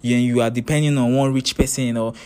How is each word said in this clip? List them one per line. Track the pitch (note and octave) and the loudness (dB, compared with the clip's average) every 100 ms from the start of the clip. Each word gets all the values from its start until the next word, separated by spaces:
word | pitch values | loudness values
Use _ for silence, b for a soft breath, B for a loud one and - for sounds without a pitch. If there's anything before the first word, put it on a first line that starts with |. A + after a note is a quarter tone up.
You, | A#2+ B2 | 0 2
you | B2 A#2+ | 2 2
are | A#2 | 2
depending | A#2+ B2 D3+ D3+ C#3+ | 0 -2 0 2 2
on | A#2+ C3 | 2 2
one | C3+ | 2
rich | C3 B2+ - | 0 -2 -2
person, | B2 - B2+ A#2 | -2 -2 -2 -2
or | A2+ A2+ | -4 -6